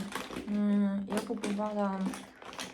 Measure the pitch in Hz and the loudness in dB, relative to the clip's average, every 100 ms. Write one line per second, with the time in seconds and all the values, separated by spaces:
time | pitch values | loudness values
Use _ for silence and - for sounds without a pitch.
0 | 196 - - - - 208 208 202 202 196 | -2 -6 -6 -6 -2 2 4 6 4 2
1 | 196 208 214 214 208 202 214 208 202 190 | 0 0 0 -2 0 0 0 2 0 2
2 | 190 - - - - - - | 0 -2 -10 -16 -14 -10 -10